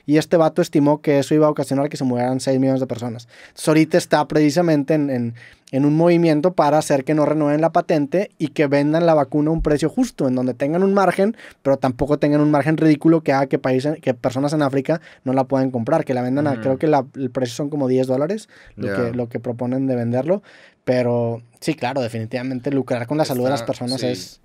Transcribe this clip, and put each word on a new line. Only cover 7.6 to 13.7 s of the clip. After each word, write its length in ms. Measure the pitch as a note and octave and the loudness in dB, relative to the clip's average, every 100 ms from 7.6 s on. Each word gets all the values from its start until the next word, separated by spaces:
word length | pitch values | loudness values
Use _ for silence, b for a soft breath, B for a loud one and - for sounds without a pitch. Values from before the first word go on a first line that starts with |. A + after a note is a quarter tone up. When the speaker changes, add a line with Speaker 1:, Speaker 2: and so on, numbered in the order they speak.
Speaker 1:
la 100 | D#3+ | 2
patente 640 | F3 E3+ E3 C#3 F3 G3+ _ | 0 0 0 0 -2 -4 _
y 100 | D#3 | -6
que 180 | - C#3+ | 0 2
vendan 400 | C#3+ C#3+ D#3+ E3+ | 2 2 2 4
la 80 | |
vacuna 360 | D#3 C#3 D3+ D3 | 2 2 0 0
a 20 | |
un 100 | E3 | 0
precio 260 | - D3 D#3 | 0 0 0
justo, 380 | - B3+ - C#3+ | -2 -4 -2 -2
en 80 | |
donde 200 | B2+ B2+ | 0 -2
tengan 280 | B2 C#3+ E3 | -2 -2 0
un 100 | G3 | 2
margen, 440 | G3 F#3 F3 G3 A#3 B B | 2 2 2 -2 -2 B B
pero 140 | - C3+ | -2 0
tampoco 420 | C3+ A#2+ C#3 D3 | 0 -2 -2 0
tengan 220 | D3+ D3 | 2 2
un 100 | D3 | 2
margen 260 | D3 C#3 D#3+ | 2 2 2
ridículo 440 | D#3+ D3 E3 E3 | 4 4 4 2
que 100 | D#3 | 2
haga 140 | C3+ C#3 | 0 0
que 140 | C#3+ | -2
países, 400 | C3+ | 0